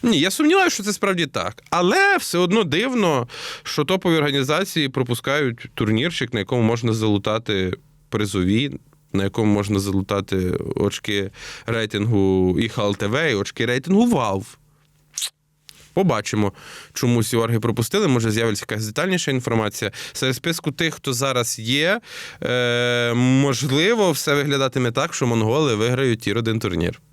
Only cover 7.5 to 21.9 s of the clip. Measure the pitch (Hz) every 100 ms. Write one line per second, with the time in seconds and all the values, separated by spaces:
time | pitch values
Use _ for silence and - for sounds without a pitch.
7.5 | 101 92 - _ _ _ 110 104 98 90
8.5 | 107 139 135 _ _ _ 101 98 - 107
9.5 | 104 101 104 98 98 95 101 95 95 92
10.5 | - - - 101 - - 101 98 - -
11.5 | - - 117 110 107 104 107 95 95 92
12.5 | 90 113 117 104 101 104 127 160 107 -
13.5 | - 117 123 135 196 240 202 113 98 -
14.5 | - _ _ _ _ _ - - _ _
15.5 | _ _ - - - 190 113 107 107 104
16.5 | - - - - - 127 120 110 120 113
17.5 | 117 113 110 113 190 202 123 113 107 117
18.5 | 101 - 110 107 110 180 180 - 131 123
19.5 | 117 107 - 104 - - - 131 127 -
20.5 | 165 - 131 165 - - 120 135 127 117
21.5 | - 110 135 160